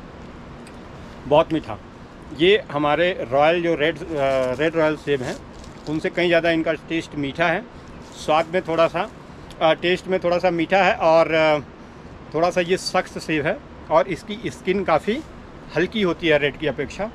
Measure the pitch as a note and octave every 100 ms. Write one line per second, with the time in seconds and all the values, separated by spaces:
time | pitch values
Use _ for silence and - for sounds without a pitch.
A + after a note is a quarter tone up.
0 | - - - - - - - - - -
1 | - - B2+ D3 E3 D#3+ - G2+ - -
2 | - - - C#3 F3 G#3+ - D3 D3 D3+
3 | F3 F#3 A#2 C3+ D3+ F3 E3+ D#3 D3+ D3+
4 | E3 D#3 C3+ C3+ B2+ B2 D#3+ D#3+ D#3 D3
5 | D3 C#3+ B2+ - - - - - - D#3
6 | F#3 F3 F3 E3+ E3 D#3+ D#3+ D3+ - E3
7 | D#3+ D3 C#3 C#3 F3 F3 A#3+ - - -
8 | - - - D#3 D#3+ F3+ D#3+ D#3+ E3 E3
9 | G#3+ - - - - - D#3+ D#3+ F3 F3+
10 | F3+ F#3 F3 F3 F3+ E3+ D#3+ F#3+ G3+ -
11 | E3+ E3 D#3 D#3+ D#3 D3+ - - - -
12 | - - - D3 F3 F3+ F3 F#3 - F#3
13 | F3+ F#3 - D#3+ D3 B3 - - - D#3
14 | F#3 C#3 - G#3 D3+ - - G3+ F3 D3+
15 | - B3+ - - - - - D#3 F3+ A3
16 | F#3 D#3 E3 D3 C#3+ - D3+ B2+ C3 -
17 | G#3+